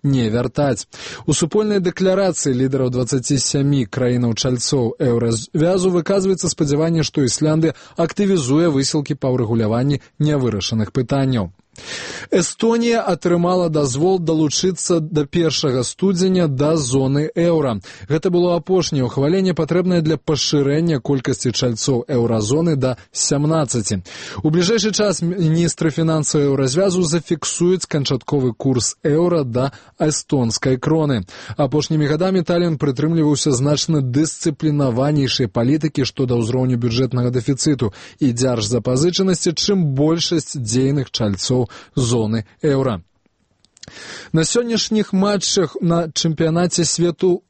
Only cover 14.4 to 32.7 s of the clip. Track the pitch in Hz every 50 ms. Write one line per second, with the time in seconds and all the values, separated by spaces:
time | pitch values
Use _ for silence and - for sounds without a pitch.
14.4 | 156 147 - - - 185 180 - - - 180 170 156 156 - 151 147 - - 175
15.4 | 170 156 139 - - 143 123 131 120 - - - 180 196 196 170 185 190 185 185
16.4 | 175 151 135 127 143 151 165 160 139 120 127 139 135 131 139 143 151 156 - 170
17.4 | 170 175 170 156 143 127 113 98 - - - - 101 - 147 160 - 190 175 175
18.4 | 180 180 175 170 - - 185 185 160 - 160 139 127 117 - 139 135 147 180 196
19.4 | 190 185 165 156 160 - 165 180 180 185 180 175 156 156 156 143 _ - 156 131
20.4 | - - - 147 139 139 143 156 170 170 156 127 - - 143 131 - 139 127 -
21.4 | - 127 110 - 135 123 117 110 - - 135 120 - - 147 120 117 113 113 110
22.4 | 104 104 131 156 170 170 156 135 127 127 123 - - _ _ - - - 151 143
23.4 | 147 151 160 160 147 113 - 120 107 - 107 92 90 - - - - - - -
24.4 | - 156 151 175 175 185 233 220 180 220 196 - 208 202 170 - 175 170 180 202
25.4 | 165 156 160 170 170 165 - - 165 160 - - 160 160 160 156 147 - - 151
26.4 | 143 139 139 135 135 131 127 175 196 196 175 185 180 151 160 170 - - 175 147
27.4 | - - - - 170 175 185 175 - _ - 151 135 - 139 120 - - 151 143
28.4 | 127 127 110 _ - 135 131 120 101 - - _ - 160 143 160 175 175 175 165
29.4 | 143 123 110 123 131 139 - - - - _ _ 160 156 151 - - - 156 135
30.4 | 120 113 107 - - 135 131 123 - 151 160 165 156 147 135 107 90 - - -
31.4 | - - - - 147 131 131 151 139 - 160 156 147 139 151 156 185 190 190 190
32.4 | 160 - 175 175 175 170